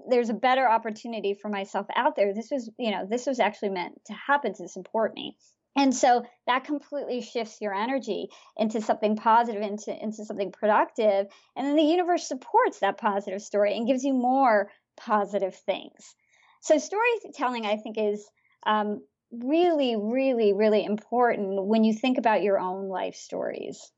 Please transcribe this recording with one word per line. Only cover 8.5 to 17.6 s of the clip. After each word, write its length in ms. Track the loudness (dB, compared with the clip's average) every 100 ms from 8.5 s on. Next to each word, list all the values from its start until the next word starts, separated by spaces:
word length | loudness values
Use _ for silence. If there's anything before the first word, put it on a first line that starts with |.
| -4
into 240 | -2 -2
something 360 | -2 0 0 2
positive, 480 | 4 4 4 -2
into, 280 | -6 -6 -8
into 320 | -8 -8 -8
something 280 | -10 -6 -6
productive. 760 | -2 2 4 2 2 2 2 -2 -8 _ -8
And 100 | 0
then 100 | 2
the 60 |
universe 460 | 4 2 2 0 -2
supports 540 | -10 0 2 2 0
that 180 | -2 0
positive 420 | -2 -2 -4 -8
story 340 | -4 0 2 0
and 120 | 0
gives 160 | 0
you 100 | 0
more 560 | 0 2 4 4 4 0 -8 _ -20
positive 580 | 0 0 2 -2 -2 -6
things. 600 | -6 -6 -6 _ -20 _ _ _ _ _
So 160 | 2 2
storytelling, 880 | 2 0 0 0 -6 -6 -4 -2